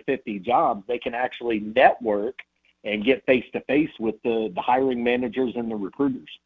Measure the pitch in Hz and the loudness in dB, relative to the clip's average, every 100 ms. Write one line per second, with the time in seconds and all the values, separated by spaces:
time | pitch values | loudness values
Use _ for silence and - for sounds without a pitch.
0 | - 131 117 101 110 135 151 104 95 120 | -4 -4 -4 -6 0 2 2 -2 -4 -6
1 | 127 120 127 - 120 110 107 120 160 - | -4 -4 -6 -4 -2 -2 0 4 4 4
2 | 110 104 104 - - _ _ _ 107 104 | 0 0 -2 -6 -16 _ _ _ -4 0
3 | 107 127 - 127 - 117 - 143 156 - | 2 2 2 0 0 -8 0 0 0 -2
4 | 110 - 123 113 107 90 - 131 135 120 | -4 -2 -2 -2 -2 -2 0 2 2 0
5 | 120 123 123 123 123 120 113 107 92 - | 0 0 0 -2 -2 -2 -4 -4 -6 0
6 | 139 123 - - | 0 0 -10 -20